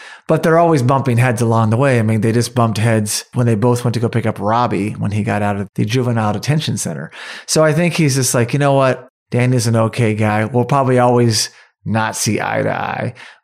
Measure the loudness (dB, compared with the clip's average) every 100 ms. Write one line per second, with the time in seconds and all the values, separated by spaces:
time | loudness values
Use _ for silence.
0 | -20 -14 -2 0 4 4 4 4 2 2
1 | 2 2 2 2 2 2 2 2 2 2
2 | 2 0 2 0 0 0 0 2 0 0
3 | 0 -6 -6 -2 0 2 2 0 0 -2
4 | -2 -2 -4 -4 -2 0 0 -2 -4 -4
5 | -4 -2 -2 -2 -2 -4 -6 -4 -2 0
6 | 0 0 -2 -2 -2 -2 -2 -6 -6 -8
7 | -12 -16 -16 -16 -4 0 2 2 0 0
8 | 0 0 0 0 0 0 2 2 2 0
9 | -6 _ -6 0 2 2 2 2 0 0
10 | 0 0 0 0 0 0 0 0 2 2
11 | 4 4 4 2 -4 -10 _ _ -4 -2
12 | -2 -4 -2 -2 -2 -2 -2 -4 -6 -6
13 | -8 -10 -20 -20